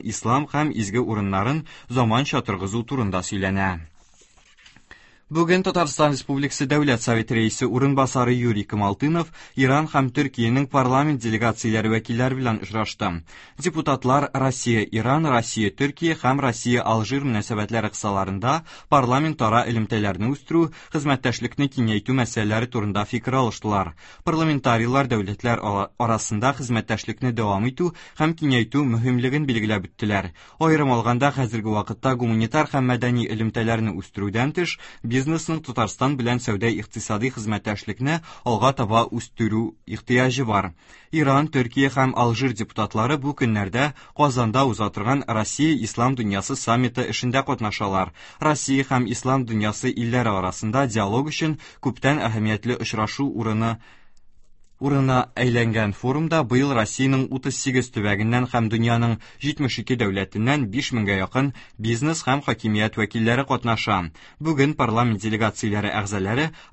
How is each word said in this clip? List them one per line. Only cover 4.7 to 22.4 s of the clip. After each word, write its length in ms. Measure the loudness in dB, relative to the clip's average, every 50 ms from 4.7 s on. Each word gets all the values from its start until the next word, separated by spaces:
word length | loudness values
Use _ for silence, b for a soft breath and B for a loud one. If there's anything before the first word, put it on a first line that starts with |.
| B B B B B B B B B B B B 0
Бүген 300 | 2 2 4 4 2 2
Татарстан 460 | 0 0 0 0 0 0 2 2 2 2
Республикасы 540 | 0 -4 -4 -2 -2 -2 -2 -2 -2 -2 0
Дәүләт 320 | 2 2 2 2 0 0
Советы 320 | 0 0 0 0 0 0 0
рәисе 320 | 2 2 0 0 0 -2
урынбасары 680 | 0 0 2 2 2 2 2 2 2 2 0 2 2 2
Юрий 280 | 2 2 0 0 0 -2 -2
Камалтынов 640 | -2 0 0 0 0 0 0 0 0 0 -2 -4 B B B B B
Иран 320 | 2 2 4 4 2 2 2
һәм 220 | 0 0 0 0 0
Төркиянең 540 | 0 0 0 0 0 0 2 2 2 0 2
парламент 540 | 2 2 2 4 4 4 4 2 0 0 -2
делегацияләре 680 | -2 0 2 0 0 0 0 -2 0 0 2 2 2
вәкилләре 460 | 0 0 -2 -2 -2 0 0 0 0
белән 220 | -2 -2 -2 -2 -4
очрашты. 600 | -4 -6 -4 -4 -4 -4 -4 -6 -4 -4 -4 -6 -10 B B B B B B
Депутатлар 720 | B -4 -4 -2 -2 0 0 0 0 2 2 2 2 2 0
Россия-Иран, 920 | -2 0 0 0 -2 -2 0 0 2 2 2 0 -2 -2 0 2 2 2 2
Россия-Төркия 920 | 2 2 2 0 0 -2 0 0 0 0 0 -2 -2 -2 -2 -2 -2 0 0
һәм 220 | 0 0 2 2 0
Россия-Алжир 800 | 0 -2 0 0 2 2 2 2 2 0 0 0 0 -2 -2 0
мөнәсәбәтләре 640 | 0 -2 -2 -2 -2 -2 -4 -2 -2 -2 -2 -2 -4
кысаларында 720 | -6 -4 -4 -2 -2 -2 -2 -2 -4 -2 -2 0 -2 -2 -4 B B B B B
парламентара 720 | 2 2 4 4 2 2 2 0 -2 0 0 2 2 2 2
элемтәләрне 640 | 2 0 -2 -2 0 0 0 0 0 -2 -2 -2 -2 -2
үстерү, 320 | -4 -4 -2 2 2 2 0 B B B B -4
хезмәттәшлекне 720 | -2 0 0 0 0 0 -2 -2 -2 -4 -6 -2 0 -2
киңәйтү 480 | 0 0 0 0 2 0 0 0 0 0
мәсьәләләре 540 | 0 0 0 -2 -2